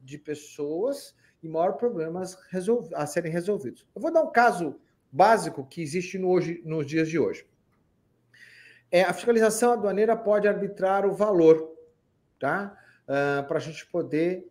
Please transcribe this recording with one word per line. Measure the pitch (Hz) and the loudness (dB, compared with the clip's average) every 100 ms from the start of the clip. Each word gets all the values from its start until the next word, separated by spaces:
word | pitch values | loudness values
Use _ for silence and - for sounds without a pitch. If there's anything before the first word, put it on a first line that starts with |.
de | 131 147 | -20 -18
pessoas | - 147 - - 147 160 240 277 - _ _ _ | -10 -12 -12 -10 -6 -4 -4 -6 -12 _ _ _
e | 160 | -8
maior | 160 180 | -2 -2
problemas | - 240 180 160 175 185 - _ | -2 -4 -4 -6 -6 -10 -12 _
resol-, | 185 180 240 165 | -6 0 -2 -2
a | - | -6
serem | 147 170 165 | -2 0 0
resolvidos. | 170 175 196 123 120 _ | -2 -2 -4 -6 -12 _
Eu | - | -6
vou | 294 | 2
dar | 330 | 2
um | 302 | 4
caso | 240 240 180 160 - _ _ _ | 4 4 2 -6 -8 _ _ _
básico | 135 202 220 160 151 131 | 4 6 6 2 -10 -12
que | - | -10
existe | 156 175 180 190 | -6 -6 -6 -4
no | 185 | 2
hoje, | 185 156 170 | 2 0 -8
nos | 160 160 135 | -6 -6 -2
dias | 160 156 | -2 0
de | 160 | 0
hoje. | 104 82 - _ _ _ _ _ _ _ _ _ - - - _ _ | -2 -4 -16 _ _ _ _ _ _ _ _ _ -20 -20 -20 _ _
É, | 175 | 2
a | 180 | 2
fiscalização | 175 - 233 220 220 240 | 0 0 4 2 2 0
aduaneira | 240 202 190 220 226 | 2 -2 0 0 0
pode | 202 208 208 | 0 2 2
arbitrar | 185 196 - 190 196 | 0 -4 -2 0 2
o | 196 | 0
valor, | 170 214 185 160 160 - - - _ _ _ _ _ | 0 0 6 8 6 4 -14 -20 _ _ _ _ _
tá? | 135 175 202 - _ _ - | -4 -4 -6 -14 _ _ -6
Ah, | 139 143 143 139 | -2 0 -2 -2
pra | 160 | -6
gente | 135 151 - | -6 -14 -8
poder | 175 139 147 175 180 - | -8 -4 -2 -2 -4 -12